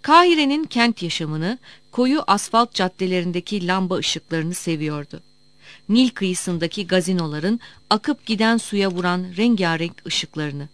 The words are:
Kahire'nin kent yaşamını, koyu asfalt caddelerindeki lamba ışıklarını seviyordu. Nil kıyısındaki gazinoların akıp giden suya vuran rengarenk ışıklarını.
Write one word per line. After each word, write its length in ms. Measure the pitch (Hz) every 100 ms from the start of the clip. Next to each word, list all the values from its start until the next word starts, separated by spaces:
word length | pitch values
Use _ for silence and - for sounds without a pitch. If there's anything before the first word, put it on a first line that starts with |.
Kahire'nin 600 | - 320 359 320 285 294
kent 380 | 311 240 240 226
yaşamını, 560 | 170 - 156 156 170 254 - - _
koyu 320 | - 254 294 -
asfalt 480 | 202 - 226 240
caddelerindeki 920 | - 185 - 190 180 175 175 - 208 175
lamba 300 | 190 185 180
ışıklarını 580 | - 156 _ 160 160
seviyordu. 680 | 175 - 156 151 147 143 160 _ _ _ _ - - -
Nil 220 | 220 254
kıyısındaki 760 | - 190 180 - 175 165 - 175
gazinoların 760 | 185 175 180 160 151 175 233 - - _
akıp 360 | 208 302 277 -
giden 300 | 214 220 226
suya 340 | - 202 196
vuran 360 | 180 180 180 185 175
rengarenk 680 | 240 220 175 160 170 - 170
ışıklarını. 600 | - - - 151 143 143